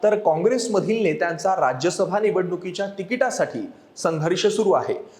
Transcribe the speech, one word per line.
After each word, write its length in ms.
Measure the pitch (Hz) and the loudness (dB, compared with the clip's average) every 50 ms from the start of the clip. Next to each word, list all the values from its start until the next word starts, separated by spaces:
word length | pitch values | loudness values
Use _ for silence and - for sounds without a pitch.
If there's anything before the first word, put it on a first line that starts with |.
| - | 2
तर 120 | 208 208 208 | 2 2 4
काँग्रेसमधील 840 | - 170 156 160 175 226 262 247 240 254 208 190 156 165 220 226 214 | 4 2 2 4 4 2 2 2 0 0 0 0 0 0 0 2 2
नेत्यांचा 520 | 170 151 151 175 170 165 160 - 190 190 175 | 0 0 0 -2 -2 -2 -2 0 0 2 2
राज्यसभा 600 | 147 127 131 135 139 175 175 - 196 165 180 208 | 2 2 2 0 0 0 0 0 0 0 0 0
निवडणुकीच्या 680 | 214 208 175 185 180 170 180 170 180 185 175 - 196 196 196 196 | 2 2 2 0 0 -2 -4 -6 -6 -6 -6 -6 -6 -6 -6 -8
तिकिटासाठी 720 | 190 170 247 247 269 247 - - 160 - - 117 101 - - - - - _ - | -8 -4 -2 0 0 0 0 -2 -2 -2 -4 -6 -8 -10 -12 -18 -20 -20 _ -4
संघर्ष 480 | - 175 165 156 156 170 180 175 - 208 | -2 -2 -2 0 0 0 0 0 0 0
सुरू 240 | 208 202 214 190 | 2 2 2 2
आहे, 220 | 175 131 - - - - - - - | 2 2 2 -2 -4 -6 -8 -12 -20